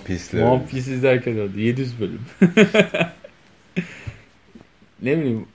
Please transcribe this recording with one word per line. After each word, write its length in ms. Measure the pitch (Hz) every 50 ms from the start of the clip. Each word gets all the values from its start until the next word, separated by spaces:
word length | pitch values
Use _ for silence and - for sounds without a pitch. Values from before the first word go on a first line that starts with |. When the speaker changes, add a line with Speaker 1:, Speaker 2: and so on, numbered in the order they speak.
| -
Speaker 1:
Piece'le 360 | - 92 85 - - - 113 110
Speaker 2:
One 120 | 120 127 127
Speaker 1:
öldü. 20 | 127 -
Speaker 2:
Piece 220 | 131 131 127 135 131
izlerken 440 | 127 131 131 127 123 123 123 113 107
öldü. 240 | 104 98 95 101
Yedi 200 | 110 117 120 131
yüz 180 | 135 123 120 117
bölüm. 220 | 104 90 - 98 117 - - -
<laughs> 140 | 196 170 - 220 202 202 - 214 - - - - 170 - - - - - _ _ _ _ _ _ _ _ - 180 170 - - - - - - - - _ _ _ _ _ _ - - _ _ _ _ _ _ -
Ne 160 | - 127 147 165
bileyim, 280 | 151 131 113 110 - - _